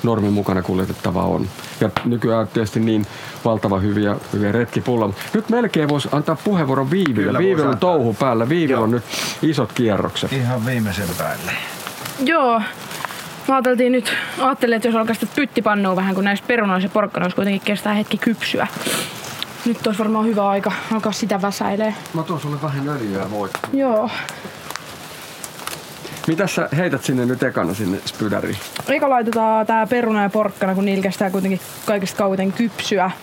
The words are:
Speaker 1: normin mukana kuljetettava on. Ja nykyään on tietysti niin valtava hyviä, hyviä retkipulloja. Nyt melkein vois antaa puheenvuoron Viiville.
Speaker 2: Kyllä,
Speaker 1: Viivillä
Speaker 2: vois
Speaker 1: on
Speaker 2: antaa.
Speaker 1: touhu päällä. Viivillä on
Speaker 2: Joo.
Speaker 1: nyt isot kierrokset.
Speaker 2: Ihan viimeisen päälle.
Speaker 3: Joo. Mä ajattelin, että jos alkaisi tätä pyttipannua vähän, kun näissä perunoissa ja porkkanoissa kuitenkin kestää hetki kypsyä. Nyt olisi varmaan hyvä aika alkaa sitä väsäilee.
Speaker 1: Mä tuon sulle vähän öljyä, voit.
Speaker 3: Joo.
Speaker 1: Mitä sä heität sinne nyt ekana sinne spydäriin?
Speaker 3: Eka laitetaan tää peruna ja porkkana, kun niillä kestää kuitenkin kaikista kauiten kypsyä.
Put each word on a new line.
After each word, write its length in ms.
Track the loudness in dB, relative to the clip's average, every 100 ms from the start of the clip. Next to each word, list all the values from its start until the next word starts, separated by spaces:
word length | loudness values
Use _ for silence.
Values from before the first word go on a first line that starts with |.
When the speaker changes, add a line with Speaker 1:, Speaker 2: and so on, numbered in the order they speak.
Speaker 1:
normin 300 | 2 2 2
mukana 280 | 2 2 0
kuljetettava 640 | 0 0 0 -2 -2 0
on. 240 | 0 0 -2 -6 -14 -2
Ja 80 | 0 0 0
nykyään 340 | 0 2 2
on 60 | 2
tietysti 320 | 0 0 2
niin 260 | 2 2 0 -8 -14 -4 0
valtava 340 | 0 2 2
hyviä, 360 | 2 2 2 0 -4
hyviä 180 | -2 2
retkipulloja. 640 | 2 0 0 0 2 2 -2 -2
Nyt 160 | -2 2
melkein 400 | 2 2 2 2
vois 180 | 0 0
antaa 260 | 0 0 0
puheenvuoron 480 | 2 2 2 2 2
Viiville. 360 | 2 2 2 2
Speaker 2:
Kyllä, 120 | 4
Speaker 1:
Viivillä 180 | 4 4
Speaker 2:
vois 100 | 2
Speaker 1:
on 60 |
Speaker 2:
antaa. 180 | 4 4
Speaker 1:
touhu 220 | 4 2
päällä. 360 | 2 2 4 2
Viivillä 320 | 2 4 4
on 100 | 4
Speaker 2:
Joo. 100 | 2 -2 -6 -6 0
Speaker 1:
nyt 80 | 0
isot 240 | 2 0
kierrokset. 600 | 2 2 4 0 -2 -2
Speaker 2:
Ihan 320 | 0 0 0 0
viimeisen 420 | 0 0 -2 -4 -4
päälle. 340 | -4 -4 -6 -6 -8 -10 -12 -10 -10 -2
Speaker 3:
Joo. 380 | 2 4 4 2 0 -8 -12 -8 -8 -8 -12 -8 0
Mä 80 | 2
ajattelin, 1200 | 4 4 4 4 2 -4 -4 0 0 2 2 2
että 120 | 2
jos 80 | 2
alkaisi 240 | 2 -2
tätä 100 | -2 0
pyttipannua 600 | 0 0 2 2 2 2
vähän, 200 | 0 2
kun 80 |
näissä 220 | 2 0 0
perunoissa 380 | 2 2 2 2
ja 60 |
porkkanoissa 420 | 0 0 0 -2 0
kuitenkin 260 | 0 0 0
kestää 280 | -2 0
hetki 240 | 0 0 0
kypsyä. 500 | 0 0 -2 -2 -2 -4 -4 -4 -6 -10 -12 -10 -10 -4 -2
Nyt 220 | 0 0
olisi 120 | 0
varmaan 260 | 0 2 2
hyvä 240 | 2 2
aika 220 | 2 0 -4 -2
alkaa 180 | -2 -2
sitä 300 | -2 -2 0
väsäilee. 540 | 0 -2 -2 0 0 -2 -6
Speaker 1:
Mä 100 | -6
tuon 160 | -4 -4
sulle 220 | -4 -4
vähän 280 | -4 -2 -2
öljyä, 420 | -4 -2 -4 -4
voit. 200 | -4 -4 -6 -4
Speaker 3:
Joo. 360 | 0 2 2 0 -6 -10 -12 -14 -14 -14 -14 -14 -16 -16 -16 -16 -14 -14 -12 -12 -12 -14 -14 -12 -6 -2
Speaker 1:
Mitä 200 | 0 0
sä 220 | 0 0 0
heität 260 | 2 0
sinne 220 | 0 2 2
nyt 180 | 2
ekana 300 | 0 2 0
sinne 240 | 0 -2 -2 -4
spydäriin? 520 | -4 -2 0 -2 -6 -8 -10 -2
Speaker 3:
Eka 220 | 0 4
laitetaan 560 | 2 2 2 2 2 4
tää 200 | 2 2
peruna 360 | 2 2 2
ja 60 | 2
porkkana, 460 | 2 0 0 0 2
kun 100 | 2
niillä 180 | 2
kestää 260 | 0 0 0
kuitenkin 300 | 0 0 -2 -4 -10 -2
kaikista 320 | 0 0 0
kauiten 360 | 0 2 0
kypsyä. 580 | 0 -2 -2 -2 2 0 -2